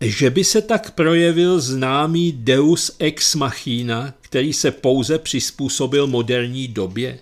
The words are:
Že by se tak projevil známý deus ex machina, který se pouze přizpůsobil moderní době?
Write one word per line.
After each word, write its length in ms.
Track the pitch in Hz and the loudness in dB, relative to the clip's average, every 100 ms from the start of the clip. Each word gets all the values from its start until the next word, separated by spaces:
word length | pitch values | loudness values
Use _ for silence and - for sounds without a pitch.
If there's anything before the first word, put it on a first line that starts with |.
Že 300 | 113 104 135 | -4 0 2
by 140 | 139 | 2
se 180 | 185 214 | 2 2
tak 280 | 214 226 - | 0 -2 -2
projevil 680 | - 160 170 170 165 180 180 | 0 2 4 4 4 2 2
známý 720 | 127 131 131 139 156 165 175 | 0 -2 0 0 0 0 0
deus 640 | 135 113 131 147 170 - - | 0 2 4 4 4 0 -2
ex 360 | 156 151 - | -2 0 0
machina, 800 | 160 156 - 135 120 120 117 135 - | 0 -2 -4 -4 -4 -2 -4 -6 -12
který 320 | - 131 147 | -4 -2 0
se 180 | 143 147 | 0 -2
pouze 480 | - 131 131 120 156 | 0 2 2 2 -2
přizpůsobil 880 | - 135 - - - - 131 143 139 | -2 -4 -4 -4 -4 -2 0 0 2
moderní 640 | 123 113 123 120 127 127 | 0 0 -2 -2 -6 -6
době? 500 | 107 95 101 127 123 | -6 -6 -4 -8 -10